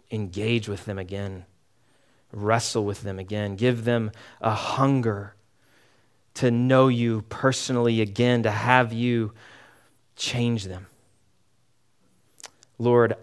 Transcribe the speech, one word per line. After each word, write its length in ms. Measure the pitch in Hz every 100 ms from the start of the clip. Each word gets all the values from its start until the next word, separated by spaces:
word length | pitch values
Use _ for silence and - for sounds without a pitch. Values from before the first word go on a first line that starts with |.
| -
engage 560 | 110 101 90 110 120 104
with 200 | 98 -
them 120 | 98
again, 460 | 92 98 101 92 87 _ _ _ _ _ _ _ _
wrestle 540 | 104 104 113 - 117 101
with 160 | 98
them 160 | 101 95
again, 360 | 92 104 104
give 300 | 98 123 120
them 280 | 113 120 107 - - -
a 140 | 110
hunger 800 | 107 - - 139 135 113 101 101 - _ _ _ _ _ _ _ _ _
to 180 | - 131
know 380 | 117 127 131 131
you 320 | 120 117 110 104
personally 720 | - 135 127 - 123 120 113
again, 440 | 104 98 123 120
to 60 | 110
have 440 | 104 117 127 117
you 380 | 113 123 117 107 - - - - - _ _ _ -
change 480 | - 127 120 117
them. 220 | 98 92 95 _ _ _ _ _ _ _ _ _ _ _ _ _ _ _ - _ _ -
Lord, 380 | 117 120 113 110